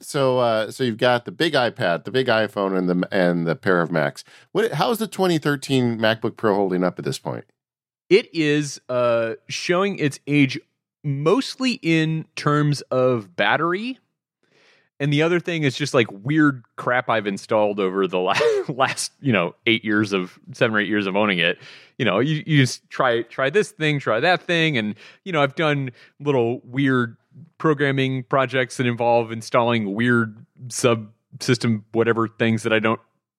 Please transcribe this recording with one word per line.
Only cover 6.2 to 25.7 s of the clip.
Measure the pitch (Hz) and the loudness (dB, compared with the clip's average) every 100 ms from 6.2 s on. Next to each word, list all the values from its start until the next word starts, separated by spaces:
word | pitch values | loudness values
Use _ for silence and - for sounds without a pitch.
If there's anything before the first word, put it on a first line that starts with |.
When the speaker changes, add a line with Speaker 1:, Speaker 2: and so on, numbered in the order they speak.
| 113 - | -4 -2
Speaker 1:
Pro | 110 | 0
holding | 98 95 90 | 2 2 0
up | 90 87 | 0 -2
at | |
this | 73 67 | -6 -6
point? | 73 58 - _ _ _ _ _ - | -8 -10 -12 _ _ _ _ _ 2
Speaker 2:
It | 190 254 | 2 2
is, | 165 151 147 147 - - | -2 0 0 -2 -8 -6
uh, | 123 120 117 113 110 - | 0 2 2 0 -6 -10
showing | - - 175 202 185 | -8 -2 0 0 -2
its | 147 - - | -4 -4 -2
age | 147 135 - - _ _ _ | 2 2 0 -14 _ _ _
mostly | 147 139 151 240 - - 262 233 | -6 -2 0 0 0 -4 -4 -2
in | 160 160 160 160 147 | 0 2 2 -2 -6
terms | - 151 147 147 135 - | -4 0 2 2 0 -2
of | 131 127 123 98 87 | 0 2 0 -4 -2
battery. | 101 131 165 185 240 262 _ _ _ _ _ _ _ _ _ - | 2 2 0 -4 -8 -12 _ _ _ _ _ _ _ _ _ -6
And | 143 | 0
the | 147 | 2
other | 160 175 | 2 0
thing | 170 165 | -2 -2
is | 147 - | 0 0
just, | 143 | 0
like, | 139 113 | 2 0
weird | 98 110 156 147 131 - - | -2 -2 2 4 2 -8 -8
crap | - 123 - | -2 -2 0
I've | 113 104 | -2 -2
installed | 98 - 110 104 104 | -6 0 0 2 0
over | 95 95 95 | -2 0 0
the | 90 | 0
la-, | 92 98 466 | 0 0 2
<laughs> | 415 359 | 0 -2
last, | 127 131 - - _ | -2 -2 -2 -8 _
you | 139 | 0
know, | 104 85 - 120 | 0 0 -2 0
eight | 113 | 0
years | 107 107 107 | 2 0 0
of, | 98 92 - - | -2 -4 -10 -12
seven | 131 123 | -2 0
or | 107 | 0
eight | 101 | 0
years | 104 98 | -2 -2
of | 95 | 0
owning | 107 90 | 0 0
it. | 85 90 - - - - | 0 -2 -10 -20 -16 -4
You | |
know, | 117 95 | 0 0
you, | 143 156 - | 0 -2 0
you | 147 | 2
just | 131 - _ | 2 0 _
try, | - 135 117 | -2 0 -2
try | 117 - 135 | -4 -4 -2
this | 185 202 | 0 -2
thing, | - 156 147 | -4 -2 -2
try | 131 110 | -2 0
that | 165 170 | 0 0
thing. | - 170 160 131 | 0 -2 0 0
And, | 107 98 - - | -4 -6 -14 -18
you | 196 | -6
know, | 160 | 0
I've | 143 139 | 0 0
done | 156 | -2